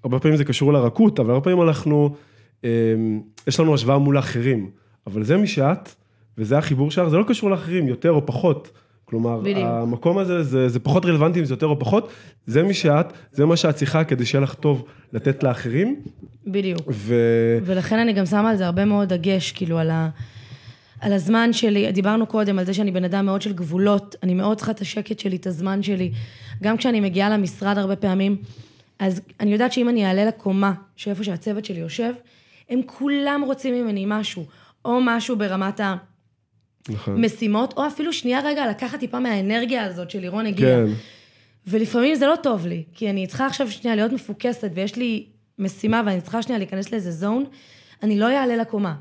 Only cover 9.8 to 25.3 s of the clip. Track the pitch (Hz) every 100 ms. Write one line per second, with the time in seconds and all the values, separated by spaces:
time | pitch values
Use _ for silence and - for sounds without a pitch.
9.8 | 117 117 170 190 185 175 147 131 127 117
10.8 | 131 170 175 160 160 175 147 123 156 143
11.8 | 127 202 226 - - _ - 127 190 185
12.8 | 156 147 165 - - - 151 170 160 147
13.8 | 139 160 160 127 117 143 139 - 151 131
14.8 | - - _ 113 135 135 135 120 120 127
15.8 | 220 285 - - - - 208 202 190 170
16.8 | 147 107 104 120 117 117 117 117 175 185
17.8 | 143 220 233 202 180 208 220 208 180 175
18.8 | 202 202 196 180 185 190 - - 175 165
19.8 | 160 160 160 - - - - - - -
20.8 | _ - 208 202 165 226 233 226 226 208
21.8 | 220 196 196 220 226 220 208 196 185 190
22.8 | 202 180 180 196 196 196 208 180 170 175
23.8 | 202 202 202 - 185 180 208 220 - 220
24.8 | 185 - 208 208 196